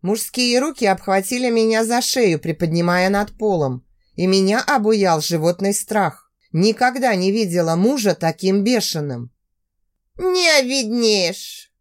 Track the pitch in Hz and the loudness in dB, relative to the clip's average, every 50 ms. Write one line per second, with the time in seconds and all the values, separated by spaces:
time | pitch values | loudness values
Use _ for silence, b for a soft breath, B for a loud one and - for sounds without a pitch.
0 | - 170 208 226 - - - - 247 240 240 247 254 311 294 - 247 202 190 185 | -2 -4 -4 -4 -4 -8 -4 -2 -2 2 2 0 0 -2 -4 -2 0 0 0 0
1 | - - 190 196 190 - 247 247 254 247 233 226 226 220 226 220 226 220 240 240 | -2 -2 -2 0 0 -2 -4 -2 -2 0 2 2 2 2 2 0 0 0 0 -2
2 | 254 - - 262 240 202 170 151 - 160 160 - 170 165 156 170 170 175 175 180 | -2 -2 0 0 2 2 2 0 -2 -6 -4 -2 -2 -2 0 0 0 2 2 2
3 | 180 190 202 202 208 208 - - 220 214 196 170 151 135 127 123 _ _ _ _ | 2 2 0 0 -2 -4 -6 -4 -2 -2 0 0 0 -2 -2 -6 _ _ _ _
4 | _ _ _ - 170 185 190 196 190 190 202 233 - - 294 262 208 214 220 214 | _ _ _ -4 0 2 2 2 2 2 2 0 0 0 0 0 2 2 2 2
5 | 196 185 170 160 151 - 170 165 156 170 175 175 196 196 202 - - - 214 214 | 2 2 2 0 0 -2 -4 0 0 0 -2 0 -2 -2 -2 -2 -4 -4 -2 0
6 | 196 160 - - _ _ _ _ _ _ - 156 175 214 220 220 247 247 247 262 | 0 -2 -4 -8 _ _ _ _ _ _ -2 2 2 2 2 2 0 0 0 0
7 | 247 254 220 185 180 190 196 226 226 190 170 180 170 165 165 170 185 226 277 285 | 0 0 0 2 0 0 0 0 -2 0 0 0 0 0 0 2 2 2 2 2
8 | 214 202 170 - - 165 160 - - 185 190 202 196 214 254 226 - - - 165 | 0 0 0 0 0 -2 -2 0 -2 0 0 2 2 2 0 0 0 -2 -4 -6
9 | 147 143 135 120 120 123 _ _ _ _ _ _ _ _ _ _ _ _ _ _ | -6 -6 -8 -8 -10 -14 _ _ _ _ _ _ _ _ _ _ _ _ _ _
10 | _ _ _ - 359 370 359 370 359 339 311 294 269 247 262 277 254 214 226 240 | _ _ _ -6 -4 -2 0 2 2 4 4 2 2 2 -2 -2 -2 -2 -2 0
11 | 233 226 214 202 185 165 190 - - - - - - _ _ _ | 0 2 2 2 0 -2 -4 -6 -12 -16 -16 -18 -20 _ _ _